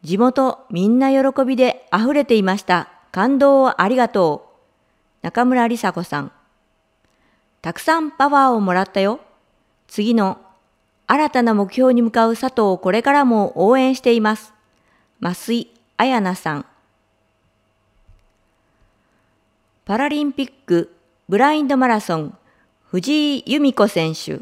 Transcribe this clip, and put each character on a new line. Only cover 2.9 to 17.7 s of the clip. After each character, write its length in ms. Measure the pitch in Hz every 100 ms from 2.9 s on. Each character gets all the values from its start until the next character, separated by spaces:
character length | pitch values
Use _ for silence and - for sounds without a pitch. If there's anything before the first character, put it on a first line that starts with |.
| _ _
感 280 | - 220 277
動 240 | 277 277
を 180 | 262 -
あ 60 | 190
り 80 | 254
が 140 | 240
と 400 | 214 170 143 -
う。 760 | _ _ _ _ _ _ _ 165
中 200 | 233 254
村 180 | 254
梨 140 | 233 233
紗 160 | 202
子 100 | 180
さ 180 | 170 147
ん。 100 | 139 _ _ _ _ _ _ _ _ _ _ _ _ _
た 120 | -
く 60 | -
さ 180 | - 330
ん 140 | 311
パ 180 | - 277
ワ 200 | 277 269
ー 0 |
を 80 | 233
も 140 | 196
ら 100 | 180
っ 60 | 196
た 120 | 196
よ。 180 | 196 247 - _ _ _ _ _ _
次 260 | - 214
の 260 | 233 190 - - _ _ _ _ _ -
新 220 | 277 302
た 120 | 262
な 120 | 233
目 180 | 214 196
標 220 | - 254
に 80 | 240
向 100 | 226
か 160 | 226 226
う 80 | 226
佐 180 | 262
藤 80 | 262
を 160 | 208 185
こ 140 | 190
れ 100 | 208
か 100 | 254
ら 140 | 285 269
も 280 | 226 196 -
応 220 | 190 262
援 180 | 262 262
し 60 |
て 120 | 254
い 80 | 233
ま 140 | 214 220
す。 180 | - _ _ _ _ _ _ _
増 340 | 170 180 -
井 180 | 233 - _ _ -
彩 140 | 247
奈 280 | 247 190 185
さ 160 | - 147
ん。 100 | - _ _ _ _ _ _ _ _ _ _